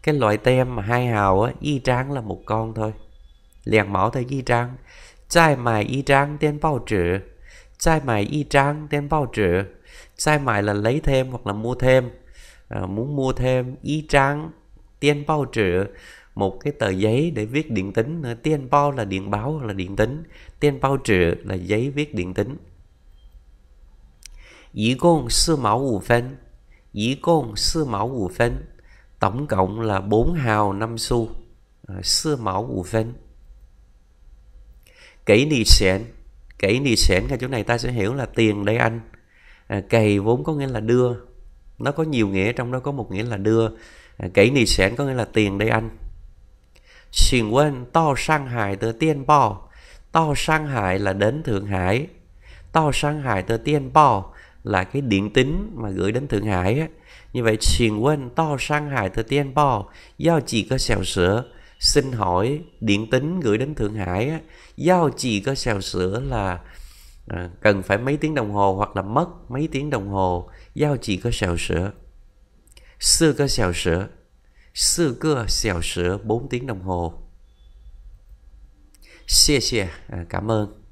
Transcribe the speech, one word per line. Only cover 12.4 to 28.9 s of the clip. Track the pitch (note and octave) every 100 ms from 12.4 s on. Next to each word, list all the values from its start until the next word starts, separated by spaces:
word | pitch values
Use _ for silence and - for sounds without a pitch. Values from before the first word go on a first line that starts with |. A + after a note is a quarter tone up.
| - - -
À, | G#2 F#2+
muốn | G2+ C3 D3
mua | C3
thêm | C3 B2+ B2+ B2 C#3
y | - D3+
trang | D3+ C#3+ C3+ D3 D#3+ - _ - - _
tiền | C#3+ C#3+ C#3+
bao | D#3 B2+
trữ, | A#2 F#2+ F2+ G2+ - - - _ -
một | F#2+ -
cái | D3
tờ | C#3+ G#2+
giấy | F#2+ G#2+ A#2+ E3+
để | B2+ G#2+
viết | C#3 D#3
điện | G#2+ G2
tín | G#2 A#2+ E3+
nữa. | C3 A#2
Tiền | D#3 D3+ B2+
bao | D3 C#3+
là | C3 G#2
điện | F#2+ G2+
báo | G#2 B2
hoặc | D#3 A#2
là |
điện | G2 F2+ G2+
tín. | A2+ D3 E3+ - - -
Tiền | D3 C3+
bao | C3+ C3+
trữ | B2+ F#2+ E2+ -
là | G2 F#2+
giấy | F2+ G#2 C3+
viết | C#3+ D3 G#2
điện | F2+
tín. | F#2 G#2 D3+ - - - _ - - - - - - _ - - - - _ - - - - -
"Ý | - A2 B2+
cộng | F3 E3 A#2+
四 | - - D3+
mao | A2+ A2+
wu | C#3 G2+
phân." | - A#2+ B2 C3+ - - _ - _
"Ý | G2+ A2+ C#3
cộng | - E3 A#2 G#2
四 | - D#3+ C#3+
mao | G2+ A2+
wu | C3 F2+
phân." | - A#2 - - - -